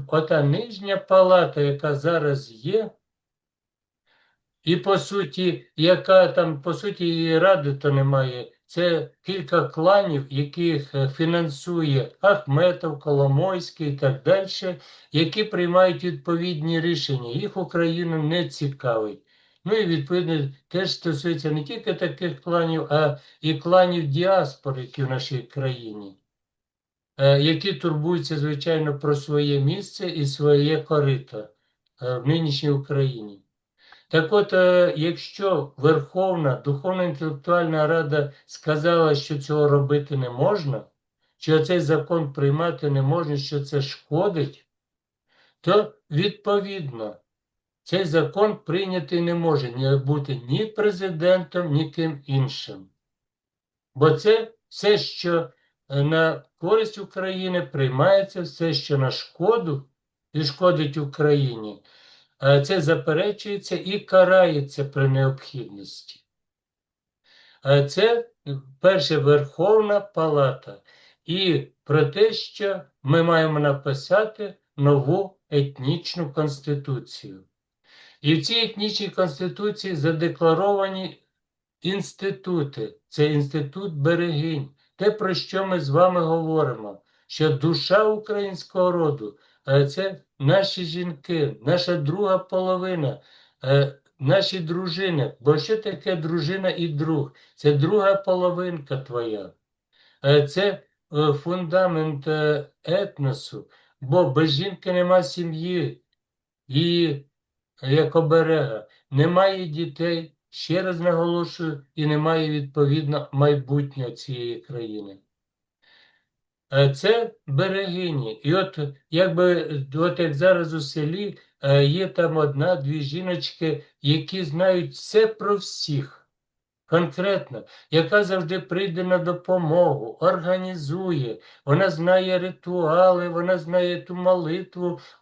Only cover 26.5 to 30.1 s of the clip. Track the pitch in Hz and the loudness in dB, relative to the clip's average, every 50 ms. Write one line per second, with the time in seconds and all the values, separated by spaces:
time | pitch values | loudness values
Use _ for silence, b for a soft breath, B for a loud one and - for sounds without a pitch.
26.5 | _ _ _ _ _ _ _ _ _ _ _ _ _ - 139 139 139 139 147 160 | _ _ _ _ _ _ _ _ _ _ _ _ _ 2 4 4 6 6 4 2
27.5 | 160 - - 196 175 139 180 170 151 147 147 170 180 160 139 - 160 147 143 151 | 0 0 -2 -4 -4 -2 -2 -2 -2 0 0 0 -2 -2 -2 -4 -4 -2 -2 -2
28.5 | 147 139 - 170 160 156 151 147 143 139 - 147 147 143 - 151 147 147 147 143 | -4 -4 -2 -2 0 0 0 -2 -4 -2 -2 -2 -2 -2 -2 -2 0 0 2 2
29.5 | 143 139 135 143 180 202 202 - - - 190 175 | 2 2 2 2 0 -2 -6 -10 -10 -8 -8 -6